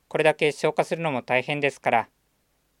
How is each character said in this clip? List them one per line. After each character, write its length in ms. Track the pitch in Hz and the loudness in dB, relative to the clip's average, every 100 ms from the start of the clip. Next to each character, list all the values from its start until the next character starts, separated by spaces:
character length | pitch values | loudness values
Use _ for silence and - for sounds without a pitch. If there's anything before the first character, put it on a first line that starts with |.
| _ | _
こ 120 | 151 | 0
れ 40 | |
だ 120 | 156 147 | 0 2
け 160 | 151 | 0
消 200 | - 156 | 0 -2
化 100 | 156 | 0
す 120 | 151 165 | -2 -2
る 60 | |
の 100 | 165 | -4
も 120 | 127 | -4
大 180 | - 127 | -2 -2
変 180 | 123 147 | -2 -2
で 120 | 143 | -2
す 100 | - | -2
か 80 | 127 | 0
ら、 200 | 117 104 _ _ _ _ _ _ _ | 0 0 _ _ _ _ _ _ _